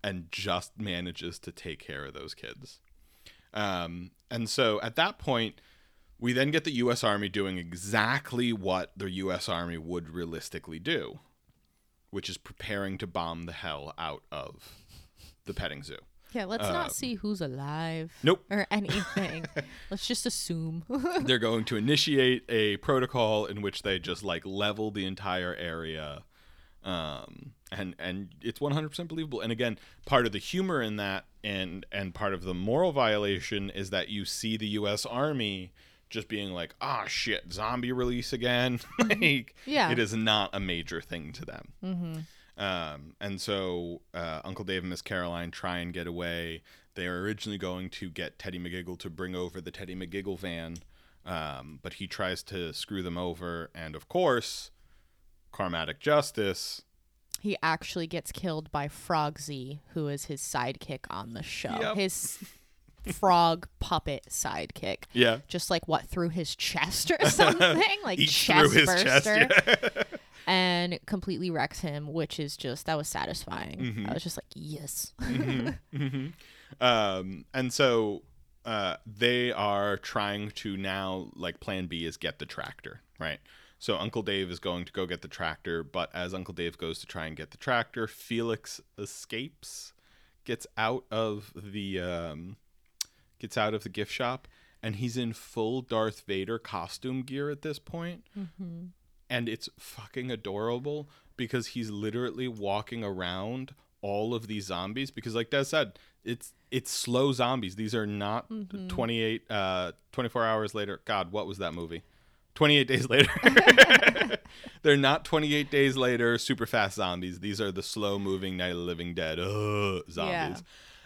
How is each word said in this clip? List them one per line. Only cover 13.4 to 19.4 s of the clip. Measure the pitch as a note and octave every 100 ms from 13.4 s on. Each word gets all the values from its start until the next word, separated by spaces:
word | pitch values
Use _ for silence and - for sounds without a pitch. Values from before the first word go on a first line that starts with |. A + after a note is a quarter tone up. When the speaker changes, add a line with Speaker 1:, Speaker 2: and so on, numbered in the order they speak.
Speaker 1:
the | E2+
hell | E2 F2 D2 D2 -
out | D#2+ D2 _
of | D2 C2 - - - - - - _ - _
the | -
petting | - E2 C#2+
zoo. | C#2+ C#2 - - -
Speaker 2:
Yeah, | B3 F#3
let's | G#3 G3+
not | F3 E3+
Speaker 1:
Um, |
Speaker 2:
see | - B3
who's | G#3+ G#3 G3+
alive | D3+ C3 C#3 D3+ E3 D#3+ D#3+ -
Speaker 1:
Nope. | E3 F#4+ -
Speaker 2:
or | G3+ G3
anything. | G#3 G3+ G#3 F#3 - F#3+ E3